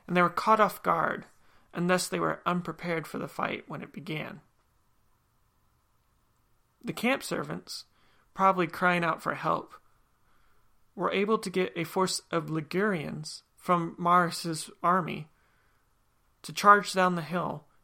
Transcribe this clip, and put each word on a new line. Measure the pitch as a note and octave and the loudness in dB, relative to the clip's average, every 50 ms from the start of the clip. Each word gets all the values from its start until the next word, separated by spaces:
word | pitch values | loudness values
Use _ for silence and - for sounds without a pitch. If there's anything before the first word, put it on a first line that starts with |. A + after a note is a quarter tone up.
| _ - | _ 0
and | E3+ | 2
they | F3+ | 4
were | F3+ E3+ | 4 4
caught | E3+ - - - A3 G#3+ | 2 0 4 4 6 6
off | G#3+ F#3+ - - - | 6 2 2 -2 0
guard, | - E3+ E3 D#3 - - - F#3 - _ _ _ _ _ - _ _ - | 0 2 2 2 0 -2 -4 -8 -14 _ _ _ _ _ -20 _ _ -6
and | F3 F3 F3 | -4 0 2
thus | F#3 F3+ F3+ - | 2 2 0 -2
they | - F3 | -2 -2
were | E3 D#3 D#3 - - | 0 0 -2 -2 -2
unprepared | - F3+ F3+ F3+ - D#3 - - F3 E3+ E3 D#3 - | -2 -2 -2 -2 -6 -10 -8 -6 -6 -6 -6 -6 -8
for | - - | -8 -8
the | - D3+ | -10 -8
fight | - - - - - - - - | -6 -4 -4 -4 -4 -6 -8 -12
when | D#3+ C#3+ | -12 -12
it | - - | -12 -12
began. | - - C#3+ - D#3+ D#3 D3 - - D3 - _ _ _ _ _ _ _ _ _ _ _ _ _ _ _ _ _ _ _ _ _ _ _ _ _ _ _ _ _ _ _ _ _ _ _ _ _ _ _ _ _ _ _ _ _ _ _ - | -14 -16 -10 -8 -8 -8 -8 -10 -12 -16 -20 _ _ _ _ _ _ _ _ _ _ _ _ _ _ _ _ _ _ _ _ _ _ _ _ _ _ _ _ _ _ _ _ _ _ _ _ _ _ _ _ _ _ _ _ _ _ _ -10
The | A#3+ - | -10 -8
camp | - - A#3+ C4 - - | -2 -2 -2 -2 -2 -4
servants, | - E3+ - D3 D3 D#3+ F3+ - - - - - _ _ _ _ _ _ _ _ _ _ | -6 -6 -6 -6 -8 -10 -12 -10 -12 -14 -14 -14 _ _ _ _ _ _ _ _ _ _
probably | - F#3+ F#3+ F#3+ F3+ F3 E3 | 2 2 2 4 4 0 -2
crying | - - F#3 F3+ F3+ F3 E3+ | -2 0 0 2 2 2 0
out | E3 D#3+ - | -2 -2 -4
for | - - - | -4 -6 -4
help, | - - D#3+ E3 - - - - - _ _ _ _ _ _ _ _ _ _ _ _ _ _ _ _ _ _ _ _ _ _ _ | -2 0 -2 -2 -2 -2 -10 -18 -20 _ _ _ _ _ _ _ _ _ _ _ _ _ _ _ _ _ _ _ _ _ _ _
were | - F3 F#3 | -4 -4 -2
able | E3+ F#3+ G3+ G3+ A3 A3 | 0 0 0 2 0 0
to | A3 G3 | 0 -2
get | F3 F#3 F#3 F#3 - | -2 -2 -2 -2 -2
a | F3 E3 | -6 -8
force | - - F#3+ F#3 F3+ - - - _ | -4 0 0 0 0 0 -4 -6 _
of | - E3+ D#3+ D3+ | -4 -4 -2 -2
Ligurians | D#3 D#3+ D3+ D#3 - F3+ G3+ A3 G3 E3 C#3+ - D3+ D3 D#3 - - - - _ _ | -6 -6 -6 -4 -2 -2 0 0 0 -2 -4 -6 -8 -10 -10 -12 -14 -16 -18 _ _
from | _ - - F3+ F3 E3 E3 - - | _ 0 2 2 2 2 -2 -6 -2
Marius's | F3 E3+ F3 F3+ F3 E3 D#3+ - - E3+ D#3+ D#3 - - - _ - | 2 4 6 6 4 4 -2 -6 -6 -6 -6 -6 -8 -12 -14 _ 2
army | E3+ F3+ F#3+ E3+ - - - D3+ - _ _ _ _ _ _ _ _ _ _ _ _ _ _ _ _ _ _ _ _ _ _ - | 2 2 2 0 -2 -6 -10 -10 -14 _ _ _ _ _ _ _ _ _ _ _ _ _ _ _ _ _ _ _ _ _ _ -16
to | - D3+ | -12 -8
charge | - - G#3 G3+ G3+ F#3+ - - | 4 8 8 8 8 8 0 0
down | F#3+ F#3 F3+ F3+ | 2 2 2 2
the | F3 | 0
hill | D#3 D3+ E3+ F3+ D#3+ D#3 - D3 - _ _ _ | -4 -4 -4 -4 -4 -4 -6 -8 -12 _ _ _